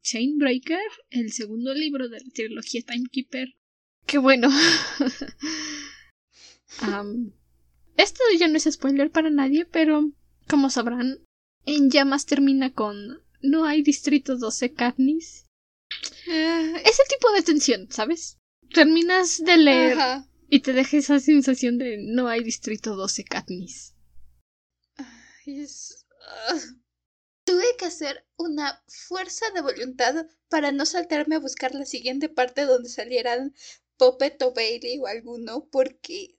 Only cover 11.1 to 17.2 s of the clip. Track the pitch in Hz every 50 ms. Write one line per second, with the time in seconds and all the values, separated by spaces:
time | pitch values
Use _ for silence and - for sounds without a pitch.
11.1 | 269 - _ _ _ _ _ _ _ _ - - 294 294 277 269 262 294 277 277
12.1 | 269 285 - - 294 277 277 277 269 269 262 262 262 - 220 208 208 202 202 214
13.1 | 269 330 _ _ _ _ - 277 285 320 320 302 294 311 294 294 285 - - 294
14.1 | 277 285 - - 262 247 240 220 - - 254 247 - - 240 247 247 - 262 269
15.1 | 302 320 320 - - - - _ _ _ _ _ _ _ _ - - - - -
16.1 | - - - 349 330 320 311 330 330 330 320 320 330 339 262 415 466 - 554 -
17.1 | 554 523